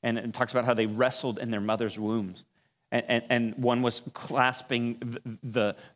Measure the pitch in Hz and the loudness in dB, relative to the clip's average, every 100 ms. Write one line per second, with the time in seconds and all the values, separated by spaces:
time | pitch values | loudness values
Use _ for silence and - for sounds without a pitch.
0 | 120 117 113 - 123 127 120 113 110 107 | 0 -2 -4 -2 0 2 2 2 2 4
1 | 127 127 135 107 117 107 104 110 113 104 | 2 2 -4 -4 -2 -2 0 0 0 -2
2 | 107 113 95 90 - _ _ _ _ 120 | -2 -2 -2 -8 -20 _ _ _ _ -2
3 | - 120 117 120 113 - 123 120 123 - | 0 -2 2 0 0 0 2 2 2 -2
4 | - - - 135 127 123 - 120 117 117 | -10 -14 -4 2 2 2 -2 0 0 -4
5 | 120 117 - 110 127 117 104 98 - | -6 -8 -10 -10 -4 0 0 0 -14